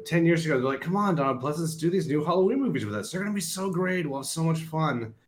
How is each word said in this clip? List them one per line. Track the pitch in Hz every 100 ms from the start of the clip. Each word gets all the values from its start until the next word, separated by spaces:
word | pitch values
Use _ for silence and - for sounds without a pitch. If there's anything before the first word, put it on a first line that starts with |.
ten | - 170 170
years | 160
ago, | 156
they're | 131 131
like, | 135
"Come | 160 196
on, | 208
Donald | 156 135 127
Pleasance, | 139 156 160 -
do | 165
these | 185 143
new | 151
Halloween | 160 180 190 277
movies | 247 135
with | 107 104
us. | 101
They're | 185
gonna | 202
be | 202
so | 160 185 196
great. | 175 185 180
We'll | 151 135
have | 165
so | 165
much | 165 160
fun." | - 156 151 123 110 -